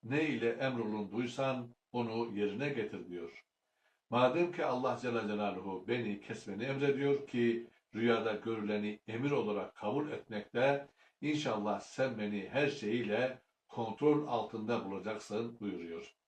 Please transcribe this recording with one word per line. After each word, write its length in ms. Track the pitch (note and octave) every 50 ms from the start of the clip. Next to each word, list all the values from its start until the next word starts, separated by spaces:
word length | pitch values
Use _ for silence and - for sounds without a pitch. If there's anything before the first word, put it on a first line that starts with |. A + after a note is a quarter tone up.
| -
ne 260 | A2+ C3+ D3 D#3+ D3+
ile 220 | C3 A2+ A2+ A#2
emrolunduysan 1200 | A#2 - C#3 C3+ B2+ A#2 A2 G#2+ G#2+ G#2+ G#2 F#2+ G2 A#2+ B2+ A#2+ A#2+ - C3+ C3+ C3 B2+ A#2+ A#2+ - _ _ _ -
onu 460 | A#2+ A#2 A2+ A2 A2+ A#2 A2+ G2+ G2+
yerine 300 | G#2 G2+ F#2+ A2+ C#3 D3
getir." 400 | B2 A#2 G#2+ - - F#2+ F2 F2+
diyor. 360 | F2 F2 E2 E2 - - - _ _ _ _ _ _ _ _ _ _ _ _ _
Madem 420 | A#2 A#2+ B2+ B2+ C3 E3+ F3 F3 -
ki 120 | - D#3
Allah 340 | C3+ B2+ B2 C3 C3 A#2+ - -
Celle 180 | B2 A#2 A#2
Celaluhu 640 | G#2 G#2 G#2 G#2 G#2 G2+ F#2+ - F#2 G2 F#2+ F2+ - G#2
beni 320 | A#2+ A#2+ A2+ G#2 G2+ G2
kesmeni 440 | - - A2+ - - G#2+ G2 G2 A#2
emrediyor 640 | C3+ C3+ C3+ C#3 C#3+ C3+ C3 C#3+ C#3 C#3 C#3 -
ki 400 | - - A#2+ A#2+ A#2 A#2 A#2 - - _ _ _ _ -
rüyada 380 | G#2+ A2+ A#2+ A#2 A2 G#2+ A2+ G#2+
görüleni 680 | - - A2+ A2+ A2 G#2 G#2 G#2 G#2 G#2 G#2 G#2 - _ -
emir 220 | A2+ A#2 C3 C#3+
olarak 440 | C#3+ B2+ - G#2 G#2 G2+ F#2 - -
kabul 360 | - - G#2 A#2+ C#3+ D3+ D3+
etmekte, 800 | B2+ G#2 - _ A2 G#2 G#2+ - - A#2+ B2+ C#3 C#3+ C#3+ C#3+ - _ _ - _ _ _
inşallah 600 | - D3 D3+ C#3+ - C#3 A2 G#2 G2+ G#2+ G#2 G2+
sen 380 | - - - - C3 B2+ A#2 G#2+
beni 300 | G#2 G#2 G#2 G2+ F#2 -
her 200 | - C3 D3 C3+
şeyiyle 720 | - - A2 G#2 A2+ B2 A2+ G#2 G#2 A2+ B2+ C3 - - _ _ _ _ _ _
kontrol 580 | - - A#2 G#2+ G#2 - C#3+ D3+ D3 D3+ D3
altında 580 | - B2 A2+ G#2 - - A2 G#2+ A2 A#2+ A#2 G2
bulacaksın 760 | F#2+ G2 F#2+ F#2 G#2 G#2+ G#2 - - G#2 G#2+ A#2 A#2+ A#2 -
buyuruyor. 560 | G#2+ G2+ F#2 F2 E2+ E2+ E2 E2+ E2+ - - _ _